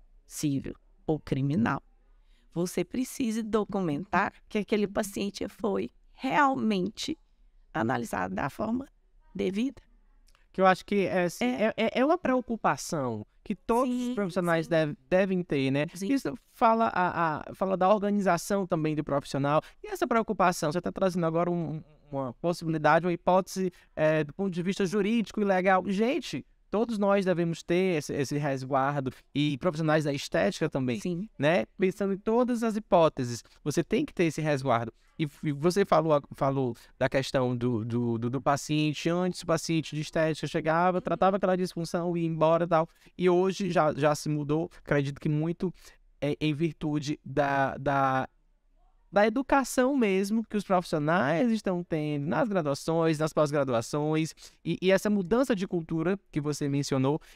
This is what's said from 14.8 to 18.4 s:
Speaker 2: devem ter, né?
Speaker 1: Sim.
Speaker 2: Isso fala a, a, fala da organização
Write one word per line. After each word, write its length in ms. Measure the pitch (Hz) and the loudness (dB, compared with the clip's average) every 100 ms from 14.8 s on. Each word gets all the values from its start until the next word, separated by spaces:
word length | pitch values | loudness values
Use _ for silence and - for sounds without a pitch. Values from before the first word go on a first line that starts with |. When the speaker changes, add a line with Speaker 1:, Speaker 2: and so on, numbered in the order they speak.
| 151 151 _ | 0 -4 _
Speaker 2:
devem 340 | 185 196 185 | 0 2 -2
ter, 280 | 175 147 135 | -2 0 0
né? 160 | 139 151 | 0 -2
Speaker 1:
Sim. 180 | 170 196 | -6 -2
Speaker 2:
Isso 220 | 277 - 262 _ | -2 -2 -8 _
fala 360 | - 226 226 226 | 0 2 4 2
a, 640 | - 175 - 165 147 - | 0 0 0 -2 -2 -8
a, 40 | |
fala 240 | - 190 185 | -4 -2 2
da 100 | 185 | 4
organização 800 | 214 202 202 190 170 | 4 2 0 2 0